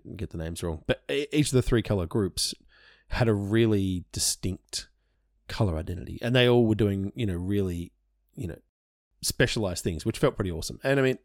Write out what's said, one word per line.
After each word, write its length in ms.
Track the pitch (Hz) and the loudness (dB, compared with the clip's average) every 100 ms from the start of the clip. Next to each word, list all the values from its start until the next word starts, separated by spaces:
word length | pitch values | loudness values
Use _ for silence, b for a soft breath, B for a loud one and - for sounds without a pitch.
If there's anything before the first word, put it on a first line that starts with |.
and 140 | - 85 | -10 -10
get 100 | 82 | -10
the 60 | 85 | -8
names 260 | 82 85 | -8 -6
wrong. 200 | 87 78 - | -6 -4 -4
But 160 | 123 - | -4 -4
e-, 160 | 139 147 | -4 0
each 140 | 151 143 | 0 2
of 40 | |
the 100 | 127 | 2
three 180 | - 117 | 4 2
color 220 | - 101 | 2 -2
groups 480 | 85 113 92 - - - _ b b b b | 0 -2 -2 -2 -6 -8 _ b b b b
had 200 | - 117 | 0 2
a 40 | |
really 720 | 101 101 113 113 104 95 90 - | 2 2 4 4 4 2 -2 -4
distinct 760 | - - - 98 - _ - - _ _ _ _ _ - | -4 -2 -2 -4 -6 _ -12 -12 _ _ _ _ _ -8
color 300 | - 101 80 | -2 -2 -2
identity, 400 | - 82 - - | -6 -10 -10 -8
and 140 | 117 127 | 0 4
they 100 | 123 | 6
all 180 | 120 113 | 6 6
were 80 | |
doing, 380 | 107 104 98 98 | 4 2 2 -2
you 100 | - | -4
know, 100 | 110 | -4
really, 580 | 85 92 101 95 87 87 _ _ _ _ - | -2 -2 0 0 -4 -8 _ _ _ _ -12
you 100 | 104 | -10
know, 120 | - _ _ _ _ _ _ | -10 _ _ _ _ _ _
specialized 600 | - - 127 120 98 90 | -4 0 0 0 -4 -4
things, 220 | 107 78 | -4 -4
which 140 | 113 - | -4 0
felt 180 | 139 - | 0 0
pretty 140 | 95 | -4
awesome. 280 | 82 - 58 | -4 -8 -4
And 160 | 135 139 | 0 2
I 20 | |
mean, 160 | 131 - | 2 0